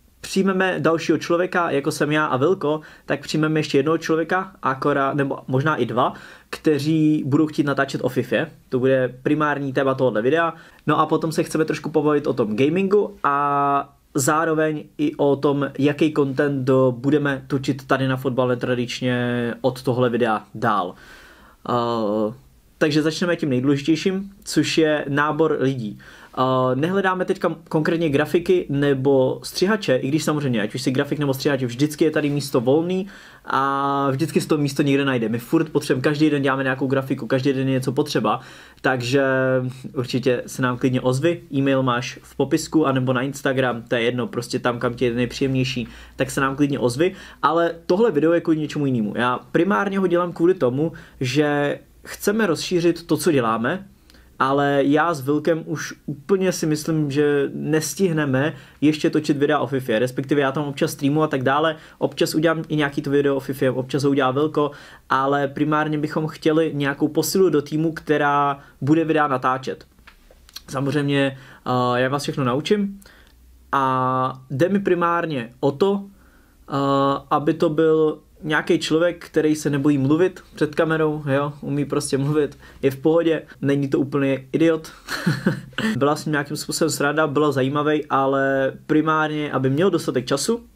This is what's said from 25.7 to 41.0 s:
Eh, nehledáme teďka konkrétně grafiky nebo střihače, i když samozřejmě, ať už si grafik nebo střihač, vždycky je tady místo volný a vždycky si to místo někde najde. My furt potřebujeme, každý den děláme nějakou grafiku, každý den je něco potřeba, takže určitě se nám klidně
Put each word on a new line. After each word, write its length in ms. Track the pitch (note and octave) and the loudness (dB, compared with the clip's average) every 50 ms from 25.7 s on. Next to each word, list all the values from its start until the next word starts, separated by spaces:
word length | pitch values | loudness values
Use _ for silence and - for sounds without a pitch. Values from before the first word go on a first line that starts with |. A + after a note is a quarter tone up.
| C3+ B2 G#2+ G#2 - - - - - - - - - B2+ | -2 -4 -6 -10 -10 -14 -18 -20 -20 -20 -20 -8 -4 0
Eh, 380 | C3 C3 C3 B2+ B2+ B2+ B2+ | 0 2 2 2 2 2 0
nehledáme 480 | C3 D#3 F3 F#3+ G3 F#3+ F#3 F#3 F3+ F3+ | 0 0 0 0 0 0 0 0 0 -2
teďka 320 | F#3+ F#3+ - - E3+ D#3+ - - - | -2 -2 -2 -2 -4 -4 -6 -6 -2
konkrétně 400 | - D#3 D3+ F3 E3+ D#3+ E3+ D3+ | -2 0 2 2 0 0 2 2
grafiky 560 | C#3 D#3 D3+ - - F3 E3+ - F#3 F3 - - | 2 2 2 2 0 0 2 2 2 2 0 0
nebo 720 | C#3 C#3 C#3+ C#3+ C3+ C3 C3 C#3+ C#3 C3 C3 C3 A#2+ - | 0 0 2 2 2 2 4 4 4 4 4 2 0 -4
střihače, 540 | - - - - F3+ G3 A3 G#3 - D3 B2+ | -10 -10 -4 0 0 2 0 0 2 0 0
i 120 | B2 A#2+ C3+ | 0 0 0
když 160 | D3+ D3+ - | -2 0 0
samozřejmě, 380 | E3 D3+ D3 C#3+ B2+ A#2+ A2 | 0 -2 0 0 0 0 0
ať 120 | - A2 - | -2 -2 -4
už 80 | B2+ | -4
si 80 | - C#3+ | -2 0
grafik 280 | B2 C#3 C#3 - D#3 D3 | 0 0 0 0 -2 -2
nebo 160 | D3 C#3 C3 | 0 -2 -2
střihač, 280 | C3+ - D3+ C#3 C3 | 0 0 0 0 0
vždycky 420 | B2+ A#2 A#2 B2+ D3 D3+ - - E3+ | -2 -4 -2 0 -2 0 2 2 0
je 60 | D#3 | 2
tady 200 | D#3 D#3 D3 C#3+ | 2 0 0 0
místo 300 | C#3+ C#3+ C#3 - - C3 | -2 -2 -2 -2 -2 0
volný 460 | A2+ B2+ C#3 E3 E3 F3 F#3 F#3+ G3 G3 - - - - - - - | 2 4 2 2 2 0 -2 -4 -4 -6 -12 -20 -20 -20 -20 -16 -8
a 640 | - A#2+ C3 C3+ C#3 C#3 C#3 C#3 C#3 C#3 C#3 C#3 C#3 | -4 -2 -2 0 0 0 0 0 0 0 0 0 0
vždycky 300 | C3 C3+ D#3+ - - F#3 | 0 0 -2 0 0 0
si 80 | - - | 0 0
to 100 | E3 D3 | 0 0
místo 240 | C#3+ C3+ - - | 0 0 0 0
někde 220 | D3 C#3 C#3 C#3 C#3+ | 2 2 2 2 2
najde. 240 | C3+ C3 A#2+ A2+ G#2+ | 0 0 0 0 -2
My 100 | A#2+ A#2 | -2 -4
furt 320 | - - E3 D#3+ D#3+ D#3+ | -2 0 0 0 0 0
potřebujeme, 320 | - C#3+ - - C#3 C3 | -2 -2 0 0 0 0
každý 280 | C#3+ D#3 D3 C#3+ D#3 D3+ | 0 0 2 2 2 2
den 120 | D3 C#3 | 2 2
děláme 200 | C3+ C#3 C3+ C3+ | 0 0 0 0
nějakou 240 | C3+ C3 C3 C3 C#3+ | 0 -2 -2 -2 -2
grafiku, 400 | B2+ C3+ C3+ C3 - C3+ - A#2 | 0 0 0 0 -2 -4 -6 -2
každý 260 | A2 C3+ B2+ B2+ C#3+ | -2 -2 0 2 0
den 160 | C3 C3+ C3 C3+ | 0 0 0 0
je 40 | |
něco 200 | C3 B2+ C3 C#3 | 0 0 -2 -2
potřeba, 480 | B2+ D3 D3 - - C3+ A2 G#2+ A#2 B2+ - - - - - - - - | -2 -2 -2 -2 -2 -2 0 0 -2 -4 -6 -12 -20 -20 -20 -20 -10 -4
takže 420 | - C#3 C3 B2 A#2+ A#2+ C#3 C#3 C3+ C3+ C3 C3 C3 C3 C3 C3 B2+ B2+ - - - - - | -2 -2 -2 -2 -2 0 2 2 2 2 2 2 2 2 0 0 -2 -4 -8 -10 -14 -8 -6
určitě 480 | C3+ A#2+ - - B2 B2+ B2+ B2 A#2 - | -6 -4 -2 -4 0 0 0 0 0 -2
se 160 | - - - | -8 -4 -2
nám 160 | C3 B2 B2 A#2+ | -2 -2 0 0
klidně 220 | C#3 C3 B2+ B2 | 0 0 0 0